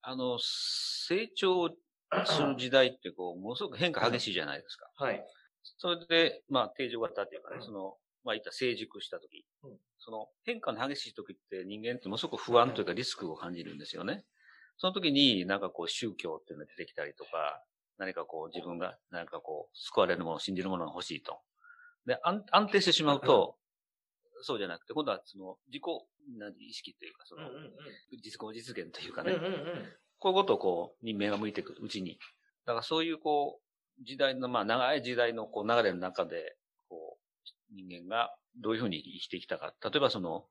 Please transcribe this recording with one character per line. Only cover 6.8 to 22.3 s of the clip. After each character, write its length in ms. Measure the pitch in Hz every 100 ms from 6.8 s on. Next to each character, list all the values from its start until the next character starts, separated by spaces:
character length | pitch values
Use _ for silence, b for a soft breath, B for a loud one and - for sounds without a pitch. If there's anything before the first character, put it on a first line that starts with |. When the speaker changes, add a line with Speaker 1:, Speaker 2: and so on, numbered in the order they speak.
| 127
Speaker 1:
常 120 | 117
型 220 | 113 -
っ 60 | 98
て 80 | -
い 20 |
う 40 |
か 80 | -
ね、 60 | -
Speaker 2:
う 20 |
ん。 20 |
Speaker 1:
そ 80 | -
の、 260 | 104 95 - _ _
ま 80 | 120
あ、 20 |
言 60 | 107
っ 20 |
た 80 | -
ら 20 |
成 200 | - 127
熟 260 | 113 107 104
し 80 | -
た 120 | 90
時。 260 | - - _ _
Speaker 2:
う 60 | 139
ん。 100 | 104 _ _
Speaker 1:
そ 60 | -
の 160 | 110 110 _
変 180 | - 233
化 120 | 185
の 160 | 110 131
激 120 | 139
し 60 | 123
い 40 |
時 180 | - 98
っ 40 | 95 _
て 160 | 95
人 160 | 92 104
間 180 | 113 123
っ 20 |
て 80 | 95
も 60 |
の 40 | 110
す 80 | -
ご 100 | 113
く 60 |
不 160 | - 120
安 160 | 123
と 60 | 135
い 20 |
う 20 | 110
か 60 |
リ 120 | 120
ス 100 | -
ク 160 | - 87
を 60 | 80
感 180 | 87
じ 80 | 87
る 140 | - 73
ん 20 |
で 80 | 71
す 80 |
よ 80 | 85
ね。 220 | 92 196 - b b b b _
そ 120 | 185
の 40 |
時 200 | 190 175
に 340 | 139 139 104 90
な 120 | 98
ん 20 |
か 100 | 95
こ 140 | 85
う 40 | 85
宗 240 | - 87 85
教 240 | 87 78
っ 20 |
て 80 | _
い 40 | 78
う 20 |
の 60 |
が 60 | 76 -
出 80 |
て 60 | 85
き 20 |
た 120 | -
り 100 | 73
と 100 | -
か、 380 | - 82 73 73 _ _ _ _
何 140 | 95
か 120 | 90
こ 240 | 78 80 80
う 0 |
自 140 | 87 85
分 120 | 87
が 200 | 90 - _
な 120 | 87
ん 40 | 85
か 120 | 82
こ 300 | - 78 -
う 60 | -
救 220 | - -
わ 80 | 92
れ 80 | 87
る 80 |
も 80 | 82
の、 60 | 80
信 160 | - 92
じ 60 |
る 60 | 92
も 60 | 92
の 100 | 80
が 40 |
欲 140 | 87
し 100 | 90
い 80 | 78
と。 160 | - 76 _ _ B B B B
で、 140 | - 123
安-、 200 | 170